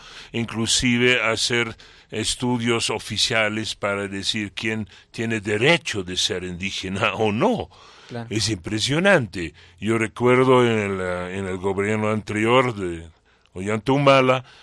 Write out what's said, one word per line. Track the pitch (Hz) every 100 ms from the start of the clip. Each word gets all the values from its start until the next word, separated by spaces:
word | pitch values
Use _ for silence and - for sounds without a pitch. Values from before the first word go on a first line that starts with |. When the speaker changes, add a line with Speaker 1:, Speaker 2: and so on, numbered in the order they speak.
| - - -
Speaker 1:
inclusive | 120 107 110 107 - 127 120 123 123
hacer | 110 107 - 120 113 - - - -
estudios | 107 110 - 123 123 117 117 -
oficiales | 107 - 104 - 113 107 107 104
para | - 104 101 101
decir | 98 92 110 101
quién | - 113 110 104 - _
tiene | - 113 110
derecho | 107 101 139 170 - 101
de | 90 92
ser | - 92
indígena | 92 87 95 - 95 95 110
<laughs> |
o | 98 107
no. | 107 214 208 87 - - - -
Speaker 2:
Claro. | 117 113
Speaker 1:
Es | 107 104
impresionante. | 95 85 107 113 151 196 175 107 95 80 - - -
Yo | 101 113
recuerdo | 110 - 123 127 131 127
en | 120 110
el, | 101 95
eh, | 92 90 90 95
en | 95
el | 92
gobierno | 98 95 101 107 107
anterior | 107 - 107 110 127 123
de | 101 90 85 82 _ _ _ _
Ollanta | 90 98 110 135
Humala, | 139 139 135 131 131 - -